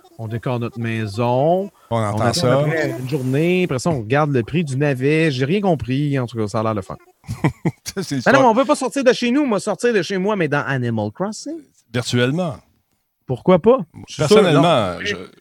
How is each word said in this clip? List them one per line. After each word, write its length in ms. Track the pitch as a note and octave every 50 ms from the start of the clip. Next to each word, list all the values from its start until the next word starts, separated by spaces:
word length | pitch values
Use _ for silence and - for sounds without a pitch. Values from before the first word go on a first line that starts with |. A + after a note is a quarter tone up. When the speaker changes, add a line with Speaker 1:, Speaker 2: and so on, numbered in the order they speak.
| _ - _ -
Speaker 1:
on 100 | A2+ G#2+
décore 320 | A2+ A2+ - C#3 B2 A#2
notre 200 | A#2 A2 - A#2
maison, 920 | A#2 A2+ A2+ A2+ A2 G#2 G2 A#2 A#2+ A#2+ B2 C3 C#3+ D#3+ F3 F#3 G3+ G3 _ _ _ -
Speaker 2:
On 60 | A#2 A2+
Speaker 1:
on 60 | A2
Speaker 2:
entend 180 | G#2 G#2 G#2+ -
Speaker 1:
attend 100 | - -
Speaker 2:
ça. 260 | - - - B2 C#3
Speaker 1:
après 340 | D3+ D3+ E3 D#3+ D3+ C3+ - B2
une 80 | B2+ B2
journée, 540 | D3 C#3 B2+ B2+ C3 C#3+ E3 F3 F3+ F#3 F3+
après 140 | - C#3+ B2+
ça, 100 | - F3
on 80 | D#3+ B2+
regarde 320 | G#2+ G#2 C3 D3 D#3 D3
le 120 | C#3 B2 A2
prix 200 | - C#3 F3 F3
du 120 | C#3 B2+ C3
navet. 520 | D3 D3 C3+ B2 C3 C#3+ D#3 D#3+ E3 D#3+
J'ai 160 | C3+ B2+ C3+
rien 160 | C3 F3+ G#3+
compris, 560 | G3+ G3 E3 B2+ - A#2+ C3 C#3 D3+ D3 C#3 C3+
en 60 | B2
tout 120 | A2 A#2+ A2+
cas, 100 | G#2+ G#2
ça 120 | A2+ A2+
a 40 | A2
l'air 100 | A2 G#2+
le 80 | G2+
fun. 160 | - - - - _ _ _ _ _ -
Speaker 2:
<laughs> 0 | - - - B3 - _ - E3+ - _ - - -
Ça, 80 | G3 F3+
c'est 120 | - C#3+
Speaker 1:
Ben 0 | C3
Speaker 2:
l'histoire. 180 | - G3+ A#3+
Speaker 1:
non, 60 | C4+
mais 60 | C4+ A#3
on 60 | G#3+
veut 120 | A#3+ C4+
pas 100 | A3 D4
sortir 280 | - C4+ A#3+ - C#4 B3+
de 100 | B3+ A3+
chez 180 | - A#3+ A#3+
nous, 140 | A#3+ D4 D4+
moi, 140 | B3+ G#3+ F3+
sortir 340 | - G#3+ F#3+ - - A#3+ A#3
de 80 | G3
chez 160 | D#3+ - G3+ F#3
moi, 180 | F3+ G#3 A3
mais 120 | G3 E3 C#3
dans 180 | C#3+ D3 A2+
Animal 460 | A#2 C#3 C3 B2 A#2+ A2+ A2 G#2 G#2+ -
Crossing. 460 | - F#3 G#3+ G#3+ - - C#4+ D#4+ E4 - _ _ _ _ _ -
Speaker 2:
Virtuellement. 640 | B2 A#2 - A#2+ A#2+ B2 B2+ C#3+ F3+ F3+ D#3+ A2+ - _ _ _ _ _ _ _ _ _ _ _ _ _
Speaker 1:
Pourquoi 340 | - B2+ - - - F#3 E3+
pas ? 200 | - A3 C4 C4 F3 _ - - - -
Je 60 | -
suis 100 | - D#3
sûr, 100 | D3 G#3
Speaker 2:
Personnellement, 580 | G#3+ G3+ F3 D3 - E3 F3 D#3+ B2 G#2 F2+ E2+
Speaker 1:
non. 60 | F2
Speaker 2:
je, 140 | F#2 G#2 G2+ F2+ F#2 - - _